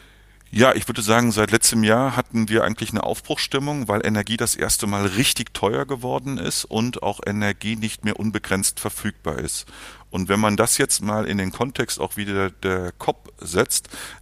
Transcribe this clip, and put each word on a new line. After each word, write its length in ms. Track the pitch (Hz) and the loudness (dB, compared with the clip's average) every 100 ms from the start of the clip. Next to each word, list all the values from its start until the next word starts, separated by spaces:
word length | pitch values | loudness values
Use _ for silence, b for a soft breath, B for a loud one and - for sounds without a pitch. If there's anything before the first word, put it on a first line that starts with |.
| B B B B B | B B B B B
Ja, 200 | - 127 | 6 6
ich 140 | - - | 6 0
würde 160 | 120 | -2
sagen, 300 | 104 113 120 | 4 6 6
seit 180 | 104 107 | 4 4
letztem 320 | 117 - 117 | 4 4 4
Jahr 320 | 107 113 135 | 6 6 4
hatten 340 | 120 - 113 107 | 0 -2 0 2
wir 140 | 110 | 2
eigentlich 280 | - 110 113 | 2 0 -4
eine 120 | 107 | -2
Aufbruchsstimmung, 880 | - - - 151 - 139 143 147 107 | -2 -4 -4 -4 -2 -2 -2 -2 -2
weil 180 | 104 - | 0 2
Energie 300 | 107 98 113 | 0 0 -2
das 180 | 120 | 0
erste 320 | - 85 - 104 | 0 0 0 0
Mal 180 | 101 | 0
richtig 480 | 101 95 139 - 120 | 0 2 0 0 -6
teuer 320 | - 98 131 | -2 0 0
geworden 540 | 139 131 127 131 127 135 | -2 -4 -4 -4 -4 -4
ist 260 | 147 - | -4 -4
und 380 | - 110 120 - | -2 -2 -2 -2
auch 160 | 92 104 - | -4 -4 -4
Energie 480 | 104 104 101 104 | -2 -2 -2 -4
nicht 300 | 113 107 - | -4 -4 -4
mehr 160 | 104 - | -4 -2
unbegrenzt 580 | 107 110 - 190 - - | -2 -4 -2 -2 -2 -4
verfügbar 600 | 107 - 104 - - 67 | -6 -6 -8 -6 -6 -6
ist. 260 | 71 - - B B B B | -6 -8 -10 B B B B
Und 180 | 95 90 | -4 0
wenn 120 | 101 | 2
man 180 | 107 101 | 2 2
das 180 | 117 - | 2 2
jetzt 260 | 135 - | 0 0
mal 240 | 104 107 107 | -2 -2 -2
in 120 | 101 | -2
den 140 | 92 | -2
Kontext 460 | - 123 143 127 - | -2 -4 -2 -4 -4
auch 200 | 95 - | -6 -6
wieder 320 | 101 98 95 | -4 -2 -2
der 420 | - 98 92 90 | -2 -2 -2 -4
cop 400 | - - - - - | -6 -6 -6 -8 -16
setzt, 480 | 82 87 120 - - B B B | -4 0 0 -2 -6 B B B